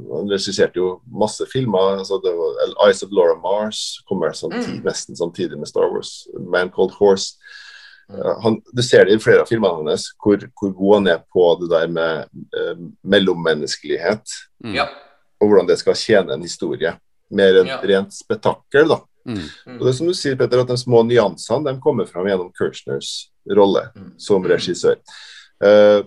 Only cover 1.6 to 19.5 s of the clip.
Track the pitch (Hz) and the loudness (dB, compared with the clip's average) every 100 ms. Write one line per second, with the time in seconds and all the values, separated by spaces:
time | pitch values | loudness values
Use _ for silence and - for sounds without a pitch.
1.6 | 127 95 95 98 95 98 92 85 80 64 | -2 0 0 -2 -4 -4 -2 -2 -4 -4
2.6 | - - 104 95 95 98 85 80 85 101 | -4 2 2 2 0 2 2 2 -2 -4
3.6 | 107 110 - - _ 98 80 - 80 233 | -4 -8 -10 -12 _ -4 -4 -6 -8 -8
4.6 | 233 - - - - - 85 85 87 73 | -8 -6 -6 -8 -10 -8 -8 -6 -8 -8
5.6 | 76 - 90 - - - - - 90 90 | -8 -2 -2 -4 -10 -16 -18 -16 -4 -2
6.6 | 90 - 92 - 101 95 - - - - | -2 -2 -4 2 4 4 -2 -12 -20 -20
7.6 | - - - - _ 101 - - 113 110 | -20 -20 -20 -20 _ -8 -6 -2 -2 -2
8.6 | - 123 120 117 92 110 120 98 78 117 | -4 -6 4 6 6 4 4 4 4 0
9.6 | 98 85 76 95 - - 104 101 101 - | 0 -2 -4 -4 -6 -4 0 0 -2 -8
10.6 | 101 92 98 104 95 82 - 95 87 82 | -6 -2 2 4 2 -2 -4 2 2 2
11.6 | 87 82 82 82 82 80 - - - - | 0 -2 -2 -2 -4 -4 -10 -16 -12 -8
12.6 | 85 85 85 - 95 101 95 85 82 76 | -8 -8 -14 -16 0 2 2 0 -2 -2
13.6 | 71 - 73 73 85 110 - - - _ | -4 -8 -6 -4 -4 -4 -8 -16 -18 _
14.6 | 117 98 - - - _ _ _ 104 101 | -8 -6 -6 -10 -20 _ _ _ 4 4
15.6 | 87 85 - 90 - 104 82 71 85 - | 4 2 0 -2 2 2 2 -2 -6 -8
16.6 | 87 65 80 - _ _ _ 101 98 95 | -6 -4 -6 -6 _ _ _ 2 6 6
17.6 | 92 - 95 98 98 - - 104 101 - | 4 -2 0 0 -2 -10 -8 -4 -2 -4
18.6 | _ 139 160 131 - _ - 107 78 | _ 2 2 0 -4 _ -12 -10 -10